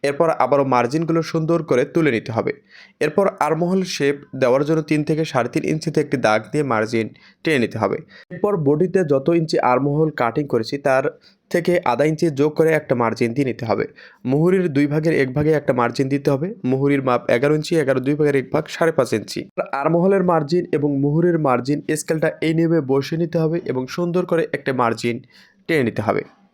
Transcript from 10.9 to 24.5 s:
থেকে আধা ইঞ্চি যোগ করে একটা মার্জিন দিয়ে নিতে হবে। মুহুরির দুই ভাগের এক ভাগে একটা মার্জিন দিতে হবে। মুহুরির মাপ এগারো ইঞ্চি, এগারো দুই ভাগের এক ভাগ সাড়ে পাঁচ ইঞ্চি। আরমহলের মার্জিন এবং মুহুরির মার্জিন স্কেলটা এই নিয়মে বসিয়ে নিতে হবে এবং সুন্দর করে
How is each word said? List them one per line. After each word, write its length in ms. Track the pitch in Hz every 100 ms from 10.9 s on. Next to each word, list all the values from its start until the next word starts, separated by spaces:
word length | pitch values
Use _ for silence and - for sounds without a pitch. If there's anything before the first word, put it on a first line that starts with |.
| 131 139 - _ _ _
থেকে 220 | 175 170 175 -
আধা 120 | 120 151
ইঞ্চি 160 | 156 170 139
যোগ 100 | 151 151
করে 120 | 160 156
একটা 140 | - 123
মার্জিন 280 | 113 113 117 120
দিয়ে 120 | 131
নিতে 140 | 113 110
হবে। 140 | 107 110 - - _ 123
মুহুরির 360 | 143 170 190 180 135
দুই 100 | 143
ভাগের 220 | 147 156 147
এক 60 | 131 135
ভাগে 160 | 151 156
একটা 120 | 147 127
মার্জিন 260 | 120 120 135
দিতে 140 | 139 143
হবে। 180 | 135 175 240 127
মুহুরির 320 | 135 139 143 131
মাপ 140 | 120 - 120
এগারো 180 | 143 156
ইঞ্চি, 140 | 147 165
এগারো 180 | 135 131
দুই 140 | 131 147
ভাগের 180 | 147 139
এক 60 | 127
ভাগ 100 | 147 156
সাড়ে 180 | - 165
পাঁচ 180 | 160 120
ইঞ্চি। 280 | 113 - - - - - 139
আরমহলের 420 | 147 170 185 196 180
মার্জিন 340 | 165 143 175 -
এবং 180 | 156 147 139
মুহুরির 360 | 139 151 175 165 147
মার্জিন 320 | 123 123 147 - 170
স্কেলটা 280 | - 160 156 - 156
এই 60 | 160
নিয়মে 220 | 165 165 135
বসিয়ে 300 | 139 139 165
নিতে 140 | 170 170
হবে 180 | 160 170 143
এবং 120 | 127 127
সুন্দর 340 | - 175 180 175
করে 120 | 165 160